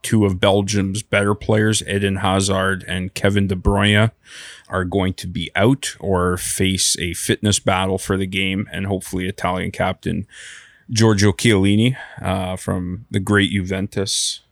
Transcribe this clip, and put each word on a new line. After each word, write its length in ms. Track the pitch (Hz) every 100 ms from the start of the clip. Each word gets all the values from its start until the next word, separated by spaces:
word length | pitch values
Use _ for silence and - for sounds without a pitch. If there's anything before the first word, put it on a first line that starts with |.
two 220 | - 113
of 140 | 101 92
Belgium's 600 | 101 98 101 104 95 101
better 320 | - 104 101
players, 480 | 104 - 107 107 107 -
Eden 300 | 101 98 95
Hazard 680 | 95 95 95 95 95 92 -
and 280 | 95 92
Kevin 320 | - 101 101 98
De 80 |
Bruyne, 560 | 95 101 101 101 104 110 _ - - - - _
are 140 | 92
going 320 | 90 98 92
to 100 | 92
be 240 | 92 87 85
out 400 | - 107 139 - -
or 380 | 98 92 90 90
face 580 | - - 95 95 - -
a 160 | 87
fitness 420 | 85 - - 104 95
battle 400 | - 92 95 95
for 180 | -
the 120 | 95 95
game, 420 | 95 95 95 104
and 140 | 82
hopefully 420 | 98 95 - 92 92
Italian 440 | - 90 92 92
captain 560 | - 92 92 - 87 101 - - - - _ -
Giorgio 400 | 110 113 101 104
Chiellini, 680 | - 120 101 98 104 120 131 - -
uh, 360 | 92 95 92 92
from 480 | - 95 90 92 -
the 100 | 98
great 300 | 95 101 98
Juventus 920 | 98 92 95 101 - 98 - - - _